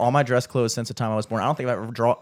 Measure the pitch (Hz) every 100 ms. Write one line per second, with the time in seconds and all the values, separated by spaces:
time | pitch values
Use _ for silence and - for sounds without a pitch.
0 | 120 143 127 123 - 131 113 120 117 -
1 | 113 107 107 113 110 151 127 104 113 117
2 | 117 -